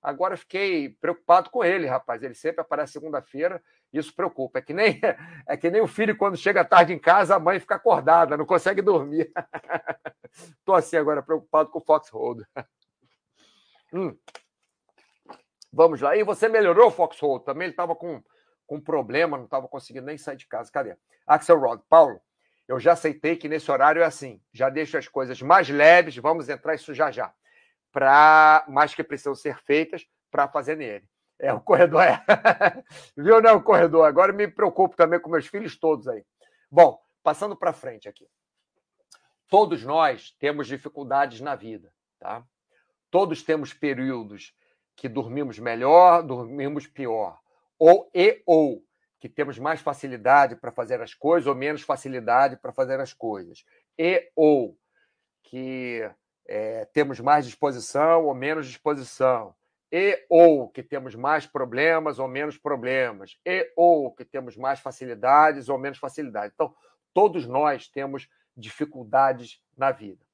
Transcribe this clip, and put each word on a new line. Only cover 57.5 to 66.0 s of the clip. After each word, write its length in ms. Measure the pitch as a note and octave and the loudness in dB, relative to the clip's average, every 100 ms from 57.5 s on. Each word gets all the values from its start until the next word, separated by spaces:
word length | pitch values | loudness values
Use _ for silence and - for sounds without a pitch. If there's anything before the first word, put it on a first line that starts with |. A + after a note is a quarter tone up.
| - C#3+ B2+ A2+ C3+ D#3 E3 | -6 -6 -6 -8 -2 2 2
ou 100 | D#3 | 0
menos 320 | C3 C3+ D#3 C3+ | -4 -6 -6 -8
disposição. 880 | A#2+ - D3 B2+ - C3 A#2+ G#2 _ _ _ _ | -8 -6 -6 -10 -2 0 0 -6 _ _ _ _
E 320 | E3 G3 F#3+ _ | -4 -2 -4 _
ou 400 | E3+ E3+ D3 A#2 | 8 8 6 -4
que 140 | - | -14
temos 320 | B2 C#3+ C3 | -12 -12 -12
mais 320 | A2 C3+ D3+ C#3 | -10 -4 -4 -4
problemas 720 | C#3+ B2+ A#2+ D#3 E3 D#3 A#2+ | -10 -8 -2 0 0 -2 -6
ou 80 | C3 | -8
menos 300 | C3 D3+ C#3 | -8 -10 -10
problemas. 840 | - C3 A#2+ C3 B2+ G2+ G2 - | -8 -6 -4 -4 -4 -8 -20 -16
E 260 | - F#3 F3 - | -8 -6 -6 0
ou 340 | F3 D#3+ C3+ | 2 2 -2
que 120 | _ | _
temos 320 | B2 C#3 B2 G2+ | -16 -14 -14 -12
mais 240 | C3 C3+ | -8 -8
facilidades 880 | - B2 C3 A2+ B2 C#3+ D#3 C#3+ B2+ | -10 -16 -16 -6 2 4 4 0 -6
ou 100 | C3+ | -6
menos 200 | C3+ | -6
facilidades. 540 | C3+ | -12